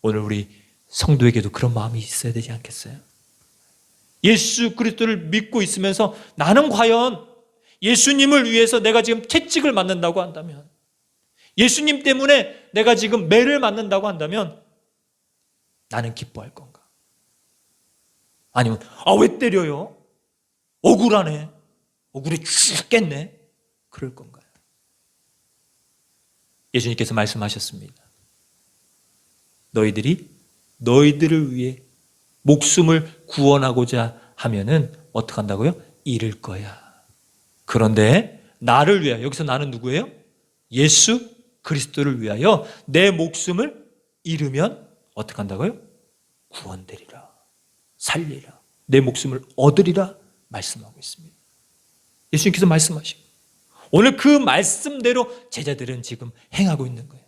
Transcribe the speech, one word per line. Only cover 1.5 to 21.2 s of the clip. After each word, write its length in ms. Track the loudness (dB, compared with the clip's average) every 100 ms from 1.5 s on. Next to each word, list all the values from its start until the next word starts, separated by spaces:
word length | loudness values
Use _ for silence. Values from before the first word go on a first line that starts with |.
그런 220 | -4 -2
마음이 260 | -2 -6 -8
있어야 340 | -8 -8 -6
되지 200 | -8 -10
않겠어요? 440 | -14 -16 -18 -18 -20 _ _ _ _ _ _ _ _ _ _ _ _
예수 500 | 4 4 0 -2 -4 -2
그리스도를 400 | -6 -2 -2 -2
믿고 460 | -4 -6 -4 -4
있으면서 540 | -4 -4 -4 -2 -4 -4 -20
나는 340 | -4 4 4 4
과연 580 | 2 2 4 0 -4 -16 _ _ _ _ _
예수님을 680 | 0 2 4 4 4 4 4
위해서 300 | 2 4 2
내가 220 | 2 2
지금 240 | 0 -4 0
채찍을 460 | -2 -2 -2 0
맞는다고 480 | 0 -2 -2 -2 -4
한다면, 480 | -8 -12 -16 -20 _ _ _ _ _ _ _ _ _ 2
예수님 460 | 2 2 -2 0
때문에 640 | 0 0 4 4 2 -12 _
내가 220 | 0 2
지금 340 | 2 0 -2 4
매를 300 | 4 4 2
맞는다고 480 | -2 -4 -4 -4 -4
한다면 560 | -8 -6 -6 -8 -12 _ _ _ _ _ _ _ _ _ _ _ _ _
나는 260 | -8 -8
기뻐할 400 | -12 -16 -18 -20
건가? 320 | -20 -20 _ _ _ _ _ _ _ _ _ _ _ _ _ _ _ _ _ _
아니면 280 | -2 -2 -4 -10 -6
"아, 100 | 2
왜 240 | 4 4 2
때려요? 580 | -2 0 -2 -8 -12 _ _ _ _ _ _ _ _ _
억울하네. 680 | 2 4 4 2